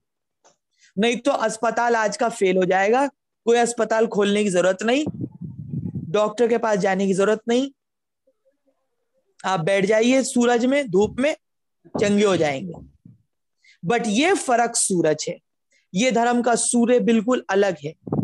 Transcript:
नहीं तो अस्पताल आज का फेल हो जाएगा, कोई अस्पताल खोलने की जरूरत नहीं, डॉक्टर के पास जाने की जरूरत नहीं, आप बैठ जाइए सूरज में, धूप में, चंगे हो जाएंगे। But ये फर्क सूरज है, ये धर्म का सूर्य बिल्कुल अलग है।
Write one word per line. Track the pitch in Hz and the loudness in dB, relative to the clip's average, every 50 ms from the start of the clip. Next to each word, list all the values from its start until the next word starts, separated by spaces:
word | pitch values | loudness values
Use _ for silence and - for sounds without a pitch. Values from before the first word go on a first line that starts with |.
| _ _ _ _ _ _ _ _ _ _ _ _ _ _ _ _ _ _ - 185 | _ _ _ _ _ _ _ _ _ _ _ _ _ _ _ _ _ _ -6 -2
नहीं | 220 240 240 | -2 0 0
तो | 208 - 277 | -2 -2 -2
अस्पताल | 269 - 226 220 220 - 240 226 226 240 233 240 233 | -2 0 -2 -4 -4 -2 -4 -2 -2 0 0 0 0
आज | 220 220 208 202 | 0 0 -2 -2
का | - 254 226 | -2 -4 -4
फेल | - - 202 185 185 | -2 0 0 0 2
हो | 185 185 | 2 2
जाएगा, | 170 185 190 196 208 233 262 285 269 - _ _ _ _ _ - | 2 2 2 2 2 2 2 0 -2 -4 _ _ _ _ _ 0
कोई | 233 233 240 | 2 2 2
अस्पताल | 240 240 240 - 220 220 226 220 226 | 2 0 0 -2 -2 0 0 0 0
खोलने | 226 214 202 202 202 202 208 214 | 0 0 0 0 0 2 0 0
की | 208 | 0
जरूरत | 180 175 175 185 190 - | 0 2 2 2 0 0
नहीं, | 214 226 254 294 311 - - - - - - - - - - - - - - - - - - - - - | 0 0 0 0 -2 -4 -6 -10 -10 -12 -12 -14 -16 -14 -14 -14 -14 -10 -10 -8 -8 -8 -8 -10 -8 -4
डॉक्टर | 160 208 214 208 208 - 240 220 | -2 0 0 0 0 0 0 0
के | 240 226 | 0 0
पास | 233 220 208 190 | 0 0 0 0
जाने | 196 196 190 185 202 | 0 0 0 0 0
की | 190 190 | 0 2
जरूरत | 185 196 208 220 220 - 226 | 2 2 2 0 0 -2 -2
नहीं, | 233 254 277 277 - _ _ _ _ _ _ _ _ _ _ _ _ _ _ 269 285 _ _ _ _ _ _ _ _ _ _ _ _ _ _ _ _ _ - | 0 0 0 -2 -8 _ _ _ _ _ _ _ _ _ _ _ _ _ _ _ _ _ _ _ _ _ _ _ _ _ _ _ _ _ _ _ _ _ -4
आप | 190 190 175 | -4 -2 -2
बैठ | 156 196 196 196 190 | 0 0 0 0 2
जाइए | 190 220 220 233 247 262 269 | 2 2 2 4 4 2 2
सूरज | 254 - - 247 240 240 240 233 247 | 2 0 0 0 2 2 2 2 2
में, | 254 277 285 277 214 | 0 0 0 -2 0
धूप | 170 190 214 214 - 240 | 0 0 0 0 -2 -2
में, | 262 311 311 - _ _ _ _ _ _ _ _ _ - | -2 -2 -2 -4 _ _ _ _ _ _ _ _ _ -10
चंगे | - - 208 208 208 202 214 | -4 -2 0 2 2 4 4
हो | 202 185 | 4 2
जाएंगे। | 160 156 147 135 135 - - 80 - - 67 _ _ _ - - _ _ _ _ _ _ _ _ _ _ _ _ _ - | 2 0 0 -2 -4 -8 -10 -14 -14 -18 -20 _ _ _ -20 -20 _ _ _ _ _ _ _ _ _ _ _ _ _ -4
But | 170 240 233 - | -2 -2 0 0
ये | 220 196 240 302 370 403 | 0 0 2 2 2 2
फर्क | - - 269 240 226 240 233 233 | 0 0 0 0 2 0 0 0
सूरज | - - - 190 170 156 156 151 - - 160 | -2 -2 0 0 2 2 2 0 0 -4 -10
है, | 147 - _ _ _ _ _ _ _ _ _ _ - | -10 -12 _ _ _ _ _ _ _ _ _ _ -4
ये | 185 247 254 | 0 0 2
धर्म | 196 226 233 240 240 240 | 2 2 2 2 0 0
का | 233 247 226 | 0 0 0
सूर्य | - - - 254 240 233 214 247 247 | 0 0 0 0 2 2 4 2 2
बिल्कुल | 190 233 226 226 190 247 254 - - - | 4 2 2 2 2 0 -2 -2 -2 -2
अलग | 190 202 202 196 175 - 143 | 0 0 0 0 -2 -6 -8
है। | 156 160 _ - - - - | -12 -14 _ -10 -6 -4 -4